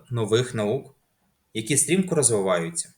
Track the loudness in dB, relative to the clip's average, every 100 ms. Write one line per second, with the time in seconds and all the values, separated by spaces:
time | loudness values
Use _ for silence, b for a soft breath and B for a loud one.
0 | -8 -4 2 2 2 -2 -2 -2 -6 _
1 | _ _ _ _ _ -8 -2 0 2 0
2 | 2 2 2 2 2 0 -2 -8 -12